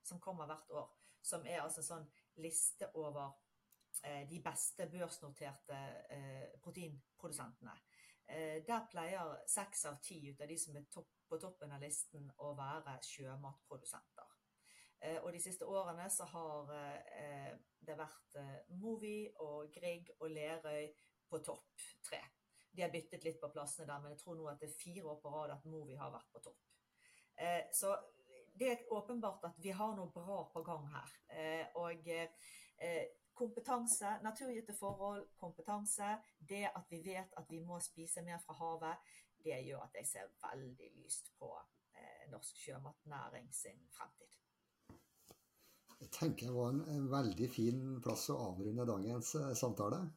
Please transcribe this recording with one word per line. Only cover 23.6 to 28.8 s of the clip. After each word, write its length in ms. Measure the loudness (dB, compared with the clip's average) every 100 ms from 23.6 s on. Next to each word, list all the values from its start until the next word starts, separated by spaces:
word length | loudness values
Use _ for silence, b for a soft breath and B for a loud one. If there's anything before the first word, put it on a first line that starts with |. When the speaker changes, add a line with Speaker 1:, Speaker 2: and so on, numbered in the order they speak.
| -4 -4 -4
Speaker 1:
der, 140 | -4
men 140 | -6
jeg 40 | -10
tror 140 | -8 -4
nå 80 | -4
at 120 | -4
det 80 | -6
er 20 |
fire 300 | -6 -6 -6
år 140 | -4 -4
på 80 | -2
rad 220 | 0 0
at 140 | -2 -6
Movi 260 | -6 -6
har 160 | -6 -6
vært 200 | -6 -12
på 80 | -14
topp. 200 | -14 -16 _ _ _ b b b b 0
Eh, 280 | 4 4 6
så 200 | 4 6 4 0 -18 -20 -20 -18 4
det 120 | 4
er 160 | 4